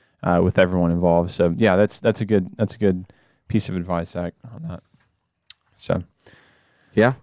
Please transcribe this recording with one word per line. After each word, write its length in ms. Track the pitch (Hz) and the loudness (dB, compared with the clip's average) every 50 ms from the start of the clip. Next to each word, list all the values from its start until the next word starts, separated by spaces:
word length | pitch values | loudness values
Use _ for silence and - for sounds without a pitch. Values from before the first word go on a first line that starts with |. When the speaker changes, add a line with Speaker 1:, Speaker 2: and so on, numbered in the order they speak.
| _ _ _ _ | _ _ _ _
Speaker 1:
uh, 180 | - 87 87 87 | -2 0 2 2
with 160 | 90 92 - | 2 2 4
everyone 360 | 98 92 90 92 90 87 85 | 2 2 4 2 0 0 0
involved. 400 | 85 87 90 87 85 85 87 87 | 0 2 2 2 4 2 2 0
So 200 | - - 87 85 85 95 | 0 0 0 0 2 2
yeah, 160 | 113 101 90 | 2 2 4
that's, 240 | 95 107 101 - - | 4 2 0 -2 -2
that's 220 | - 117 101 - | -2 -2 -2 -2
a 40 | 110 | -2
good, 300 | 98 107 98 90 - - | 0 0 0 0 -2 -4
that's 200 | - 107 - - | -6 -6 -6 -2
a 20 | - | 0
good 280 | 107 98 92 90 92 - _ _ _ _ _ _ _ - | 0 0 0 -2 -6 -14 _ _ _ _ _ _ _ -4
piece 200 | - 107 - - | -4 -2 -2 -4
of 60 | 92 | -6
advice, 360 | 92 87 92 87 85 85 - | -6 -6 -4 -4 -4 -6 -6
Zach, 240 | - 87 87 87 - _ - 117 117 | -8 -8 -8 -8 -10 _ -18 -20 -18
on 80 | 80 | -14
that. 180 | 82 85 90 - - _ _ _ _ _ _ _ _ _ _ _ _ - - _ _ _ _ | -12 -12 -14 -14 -16 _ _ _ _ _ _ _ _ _ _ _ _ -20 -20 _ _ _ _
So. 300 | - - - - 90 90 - _ _ _ - - - _ _ _ _ _ _ _ _ _ _ - | -10 -6 -4 -4 -4 -6 -10 _ _ _ -20 -20 -20 _ _ _ _ _ _ _ _ _ _ 2
Speaker 2:
Yeah. 200 | 107 110 127 131 - | 4 4 4 2 -2